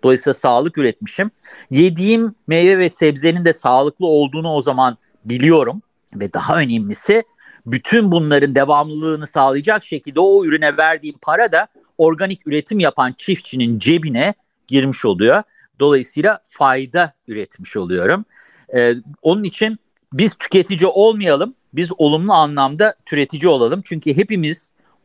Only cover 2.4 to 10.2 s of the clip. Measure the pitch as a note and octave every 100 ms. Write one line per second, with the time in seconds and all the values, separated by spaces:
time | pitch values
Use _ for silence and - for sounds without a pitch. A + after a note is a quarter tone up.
2.4 | - D#3+ F3+ F#3+ F3+ - D#3 C#3+ D#3 F3
3.4 | E3+ D#3+ C3 B2+ D3 - F3+ D3+ C#3+ D#3
4.4 | E3 D3+ C#3 B2+ C3 A#2 _ _ G#2+ B2
5.4 | D3 E3 A#2 F3+ _ _ _ G2+ - -
6.4 | - E3+ C#3 A3+ G3+ G#3 - G#3+ A3 _
7.4 | - - A#2 B2 - A#3 G#3 E3+ D3+ C#3+
8.4 | C#3 C3 C#3 D3 D3+ D3+ D#3+ D#3 D3 D3+
9.4 | C3+ C#3 D3+ D#3+ - D#3 - C#3